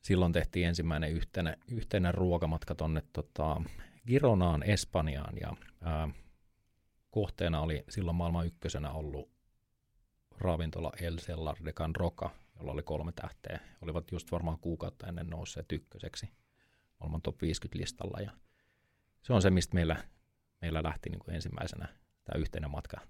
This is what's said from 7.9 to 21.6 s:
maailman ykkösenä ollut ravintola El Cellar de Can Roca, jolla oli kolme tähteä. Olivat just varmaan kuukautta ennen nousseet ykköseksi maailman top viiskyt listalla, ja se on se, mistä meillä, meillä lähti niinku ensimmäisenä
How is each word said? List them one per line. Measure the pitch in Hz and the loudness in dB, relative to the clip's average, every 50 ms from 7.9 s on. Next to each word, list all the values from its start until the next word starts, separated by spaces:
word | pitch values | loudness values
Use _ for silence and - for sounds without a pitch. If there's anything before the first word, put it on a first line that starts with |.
| - - 95 85 82 | -6 -2 -2 0 2
maailman | 87 87 85 85 85 85 | 2 2 2 2 2 0
ykkösenä | 85 - - - 80 - 71 76 71 | -2 -4 -4 -8 -6 -4 -4 -6 -4
ollut | 73 78 78 76 67 71 - _ _ _ _ _ _ _ _ _ _ _ _ _ _ _ _ _ _ _ _ _ - - | -4 -6 -6 -6 -6 -8 -10 _ _ _ _ _ _ _ _ _ _ _ _ _ _ _ _ _ _ _ _ _ -10 -2
ravintola | - 92 85 80 82 80 - 85 82 76 - - | 0 2 2 2 0 -2 -2 -2 -4 -4 -4 -4
El | 87 85 85 | -4 -4 -4
Cellar | 82 - - 87 82 80 78 73 - 80 | -4 -4 -6 -6 -4 -2 -4 -4 -4 -6
de | 76 - | -8 -4
Can | - 85 80 80 | -2 -2 -2 0
Roca, | - 92 85 - - - - - - - _ _ | 0 0 0 0 -2 -6 -6 -6 -10 -20 _ _
jolla | - 78 71 69 | -10 -8 -6 -4
oli | 76 73 | -4 -4
kolme | - 80 76 78 82 87 | -2 -4 -2 -2 -4 -6
tähteä. | - - - - - _ - - 82 - - - - | -6 -10 -10 -10 -12 _ -8 -8 -8 -10 -12 -20 -10
Olivat | - 82 80 85 80 - - | -8 -4 -4 -4 -4 -4 -6
just | 85 - - - | -6 -4 -2 -2
varmaan | 85 85 82 82 82 | 0 0 0 -2 -2
kuukautta | - 85 85 80 85 - - _ - | -2 -4 -2 -2 -4 -8 -8 _ -10
ennen | 95 87 85 87 80 | -8 -6 -6 -6 -6
nousseet | 80 80 - - - 80 78 _ 80 | -6 -8 -8 -8 -8 -10 -6 _ -4
ykköseksi | 76 - _ - - - - - - - - - _ _ _ _ _ _ _ _ _ _ _ _ _ | -4 -4 _ -16 -10 -10 -8 -8 -8 -10 -12 -14 _ _ _ _ _ _ _ _ _ _ _ _ _
maailman | 78 78 76 80 - | -6 -4 -4 -2 -2
top | - - - - | -2 -2 0 0
viiskyt | 82 78 - - - - | 0 0 0 -2 -4 -4
listalla, | - - - - - - 95 - - | -4 -4 -4 -4 -6 -6 -6 -4 -6
ja | 101 101 - - - _ _ _ _ _ _ _ _ _ _ _ _ _ _ _ _ | -6 -8 -8 -14 -20 _ _ _ _ _ _ _ _ _ _ _ _ _ _ _ _
se | - 123 | 4 6
on | 107 92 | 8 8
se, | 98 | 10
mistä | 92 92 85 - - | 8 8 6 4 4
meillä, | 90 85 80 80 73 - - - _ _ _ _ _ _ _ _ _ | 4 4 4 2 0 -2 -10 -16 _ _ _ _ _ _ _ _ _
meillä | - 82 80 80 80 | -4 -2 0 0 0
lähti | 80 78 - - - | 0 -2 -4 -6 -6
niinku | - 90 - - | -8 -8 -8 -6
ensimmäisenä | 82 82 80 - - 76 | -6 -4 -4 -6 -6 -6